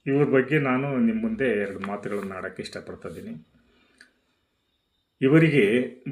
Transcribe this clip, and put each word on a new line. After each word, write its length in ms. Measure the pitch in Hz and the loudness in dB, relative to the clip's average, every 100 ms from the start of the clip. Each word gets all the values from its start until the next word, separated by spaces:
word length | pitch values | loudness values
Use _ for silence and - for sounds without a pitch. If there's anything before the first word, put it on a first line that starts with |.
| - | -2
ಇವ್ರ 180 | 139 | 0
ಬಗ್ಗೆ 340 | 147 135 131 151 | 4 2 2 0
ನಾನು 400 | 135 127 139 131 | 0 0 -2 0
ನಿಮ್ 220 | 117 110 | 2 0
ಮುಂದೆ 240 | 110 110 | -2 -2
ಎರಡು 340 | 131 104 98 95 | 0 0 -2 -6
ಮಾತುಗಳನ್ನ 540 | 98 101 - 101 98 | -8 -8 -6 -8 -8
ಆಡಕ್ಕೆ 300 | 92 92 - | -10 -10 -10
ಇಷ್ಟಪಡ್ತಾ 460 | 107 98 - 90 95 | -12 -12 -14 -14 -14
ಇದ್ದೀನಿ. 440 | 82 98 - - _ _ _ _ _ _ _ _ _ _ _ _ _ _ _ _ - | -14 -14 -16 -18 _ _ _ _ _ _ _ _ _ _ _ _ _ _ _ _ -2
ಇವರಿಗೆ 760 | 131 156 160 143 101 120 127 - - | 4 6 6 4 4 2 -2 -6 -8